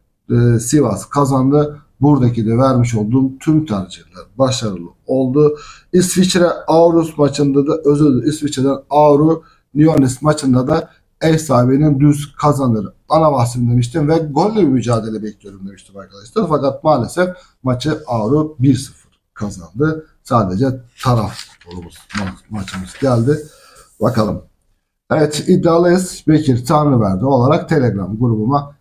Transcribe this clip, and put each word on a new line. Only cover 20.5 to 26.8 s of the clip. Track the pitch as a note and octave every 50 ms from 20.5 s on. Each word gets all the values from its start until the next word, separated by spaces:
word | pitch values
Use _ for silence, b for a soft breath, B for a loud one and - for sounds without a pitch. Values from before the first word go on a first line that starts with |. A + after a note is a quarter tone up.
| F#2 G2+ C3+ C3 A#2+ - - _ _ - -
taraf | - - A2+ G2+ - - - - - - _ _
golümüz, | - F2+ F2+ E2+ E2 -
ma-, | - - - - G#2 G2 F#2 F#2 - _ -
maçımız | G#2+ G#2 F#2+ - - F#2 F#2 - - -
geldi. | - C3 B2 A#2 A#2 C#3 D3+ D3+ B B B B B B B B B B _ - G#2
Bakalım. | G#2+ A2+ A2 G#2+ G2+ D#2 - - _ _ _ _ _ _ _ _ _ _ _ _ -
Evet, | - D#3 D3+ D3+ - D3 -
iddialıyız. | F#3 F3+ C#3+ - E3+ E3+ E3+ F3 F3 F3 F#3+ F#3 - - - -
Bekir | D3+ D#3 D3 - C3 A#2+ A#2 -
Tanrıverdi | - D#3 D3+